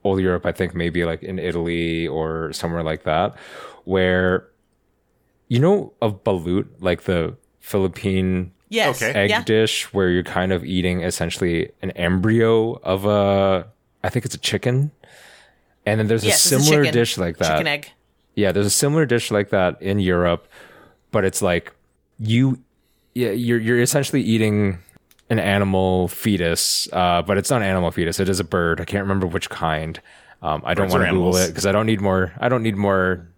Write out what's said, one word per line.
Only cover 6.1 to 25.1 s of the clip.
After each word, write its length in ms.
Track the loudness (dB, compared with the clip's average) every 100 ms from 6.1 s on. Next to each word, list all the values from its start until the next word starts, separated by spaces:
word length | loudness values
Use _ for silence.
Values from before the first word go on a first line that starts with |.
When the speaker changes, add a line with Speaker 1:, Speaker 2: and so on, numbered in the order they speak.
| -2
Speaker 1:
balut, 420 | -2 -2 0 -2 -2 -4
like, 220 | -2 -2
the 320 | 0 0 -2 -6 _ _
Philippine 880 | -4 0 0 -2 -2 0 0 -2 -6 _ _
Speaker 2:
Yes. 320 | -2 0 0
Speaker 3:
Okay. 100 | -2 0
Speaker 1:
egg 120 | 2
Speaker 2:
Yeah. 120 | 0
Speaker 1:
dish 420 | 2 2 2 -2 -4
where 160 | 0 2
you're 120 | 2
kind 300 | 0 -2 0
of 120 | -2
eating 380 | -2 -2 0 -2
essentially 680 | -4 -4 -4 -2 0 0 -2 _
an 80 | -10
embryo 840 | -4 0 2 2 2 4 2 0 -6
of 220 | -4 -2
a, 600 | 2 2 4 4 2 0 -4 _ _ _
I 40 | -4
think 160 | -4
it's 100 | -6
a 40 | -6
chicken. 520 | -4 -2 0 0 -2 _ -20 -20 -20 -20 -20 _ _ _ -2
And 120 | 0
then 80 | 2
there's 160 | 0
Speaker 2:
Yes, 200 | 2 2 2
Speaker 1:
a 40 |
Speaker 2:
it's 80 | 4
a 20 |
Speaker 1:
similar 200 | 4 4
Speaker 2:
chicken. 140 | 4 2
Speaker 1:
dish 200 | 0 0
like 200 | -4 -2
that. 100 | 0
Speaker 2:
Chicken 140 | 0 0
egg. 240 | -4 -8 _ _ _ _ -2
Speaker 1:
Yeah, 160 | 0
there's 140 | 2 0
a 40 |
similar 360 | 0 2 2 2
dish 260 | 0 2
like 180 | -2 0
that 300 | 2 2 0
in 160 | -2 0
Europe, 480 | 2 2 2 0 _ -20 -20 -20 -20 _ _
but 140 | 0
it's 180 | 0 0
like 300 | 0 0 -4 _ _ _ _ _
you 400 | 0 2 2 0 _ _ _ _ _
yeah, 160 | -4 -2
you're, 280 | -2 0 0
you're 220 | 2 2
essentially 420 | 2 0 0 -2
eating 560 | 2 2 2 2 0 -4 -12 _ _